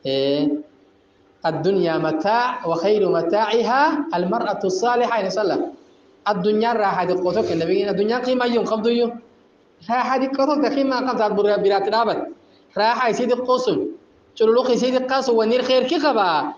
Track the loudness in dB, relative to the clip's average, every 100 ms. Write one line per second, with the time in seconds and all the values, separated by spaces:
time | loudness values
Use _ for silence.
0 | -2 0 0 0 0 -2 -8 _ _ _
1 | _ _ _ _ -4 -2 0 0 0 0
2 | -2 -2 0 0 0 -4 -4 -2 2 2
3 | 2 0 0 0 0 0 2 2 2 0
4 | -4 -2 -2 -2 -2 -2 -2 0 0 2
5 | 0 0 -2 -2 -2 -2 -4 -10 -20 _
6 | _ _ -4 0 0 0 0 0 0 0
7 | -2 0 0 0 -2 -2 0 0 0 0
8 | 0 0 0 0 2 0 0 0 0 0
9 | 0 -4 -18 _ _ _ _ _ -4 -4
10 | 0 -2 -2 0 0 2 0 0 0 -2
11 | -2 0 0 2 2 2 2 2 0 0
12 | 0 -2 -6 -14 _ _ _ -2 0 2
13 | 0 0 0 0 0 0 2 -2 -4 -10
14 | -20 _ _ 0 4 4 2 2 2 0
15 | 0 -2 2 2 2 0 2 2 2 0
16 | 2 2 2 0 -2